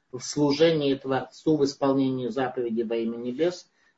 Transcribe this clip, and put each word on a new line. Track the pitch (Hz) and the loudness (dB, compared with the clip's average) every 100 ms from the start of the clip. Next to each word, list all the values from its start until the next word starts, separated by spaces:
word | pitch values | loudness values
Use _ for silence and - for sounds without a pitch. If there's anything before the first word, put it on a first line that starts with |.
| _ | _
в | 123 | -14
служении | - 147 143 143 165 156 143 | -8 0 0 4 4 4 0
Творцу, | 131 135 131 - - 160 151 | 0 0 -4 -4 -6 0 2
в | 139 | 2
исполнении | 139 139 135 131 131 123 | 0 0 2 2 0 -4
заповедей | 123 131 131 120 113 | -4 -4 -2 -4 -2
во | 110 117 | -2 -2
имя | 113 117 | -2 -4
небес, | 123 127 170 175 - _ _ | -6 -2 -2 -2 -16 _ _